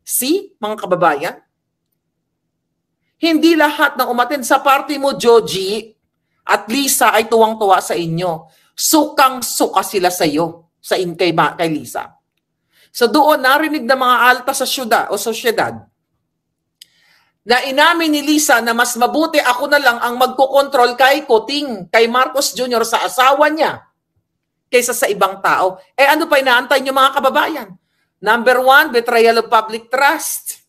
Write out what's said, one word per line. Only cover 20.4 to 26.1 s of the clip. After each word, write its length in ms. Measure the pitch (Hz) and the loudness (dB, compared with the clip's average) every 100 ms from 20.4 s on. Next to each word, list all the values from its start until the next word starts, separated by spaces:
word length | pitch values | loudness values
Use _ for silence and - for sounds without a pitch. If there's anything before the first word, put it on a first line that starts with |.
| 269 277 277 269 247 | 0 2 0 2 0
kay 320 | 240 262 294 | 2 2 2
Kuting, 640 | 294 220 214 285 285 214 180 | 2 0 0 -6 -6 -10 -2
kay 160 | 226 | 0
Marcos 480 | 233 247 262 269 - | 2 0 -2 -2 -4
Junior, 320 | - 247 233 | -4 -4 -2
sa 240 | 220 226 - | -2 -2 -4
asawa 400 | - 254 277 302 | 0 2 4 2
niya, 400 | 311 240 - _ _ _ _ _ _ _ _ _ | 0 -4 -4 _ _ _ _ _ _ _ _ _
kaysa 240 | 247 240 | 0 0
sa 160 | 233 - | -4 -2
ibang 320 | 196 190 190 | 0 -2 -2
tao. 400 | 180 151 185 185 _ - | -2 0 0 -4 _ 0
Eh, 80 | |
ano 240 | 277 | 2